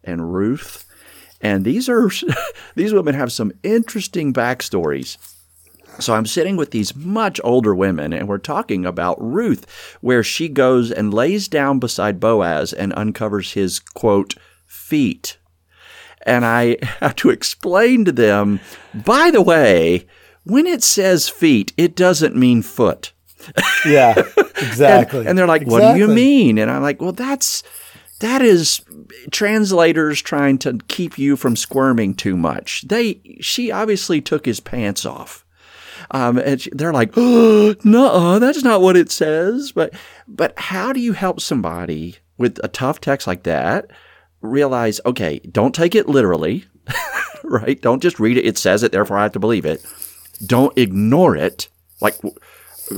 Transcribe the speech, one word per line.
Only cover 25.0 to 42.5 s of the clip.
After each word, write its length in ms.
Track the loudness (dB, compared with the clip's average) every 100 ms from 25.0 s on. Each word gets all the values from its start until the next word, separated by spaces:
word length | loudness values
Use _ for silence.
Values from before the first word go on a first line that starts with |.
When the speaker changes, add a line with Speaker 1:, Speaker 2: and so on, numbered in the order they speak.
| 4 -2 0
Speaker 1:
and 100 | 2
they're 100 | 4
like, 160 | 2 2
"What 140 | 4
do 60 | 6 6
you 60 |
Speaker 2:
Exactly. 100 | 4
Speaker 1:
mean?" 440 | 4 4 4 4 2
And 120 | 0
I'm 100 | -2
like, 200 | -4 -4
"Well, 80 | -6
that's, 520 | -6 -6 -4 -4 -6 -12 -20 -20 -20 _ -10
that 200 | -4 2
is 400 | 4 4 2 -4 -10 -20 -20 -20 -10
translators 880 | -4 0 0 2 4 4 4 0 -4
trying 360 | -4 0 0 0
to 200 | -2 -6 -8
keep 300 | -8 -8 -4
you 180 | -2 0
from 200 | 0 -2
squirming 580 | -4 0 2 2 0
too 220 | -4 -4 -2
much." 460 | -2 -4 -10 -12 -4
They, 340 | -2 -2 -6 -14 -12
she 300 | -8 -6 -4
obviously 480 | -4 -2 -2 -2 -4
took 260 | -2 -4 -2
his 140 | -6
pants 440 | -8 -6 -4 -6
off. 400 | -8 -12 -16 -20 _ _ _ -20 -20 -20 -8
Um, 260 | -2 0 0
and 220 | 0 -4
she, 100 | -6
they're 200 | -6 -2
like, 200 | 0 0
<gasps> 40 | 2
"Oh, 580 | 4 6 6 6 4 4
nuh-uh, 560 | 4 6 6 4 4 4
that's 240 | 2 2
not 180 | 2 4
what 140 | 6 4
it 140 | 2
says." 600 | -2 -2 0 -2 -4 -6
But, 200 | -4 -6 -8 -20 -20 -14
but 280 | -6 -6 -6
how 340 | -8 -6 -4
do 80 | -4
you 120 | -4
help 260 | -2 -4 -4
somebody 760 | -4 -4 -4 -6 -8 -8 -10 -16 _ -4
with 220 | -4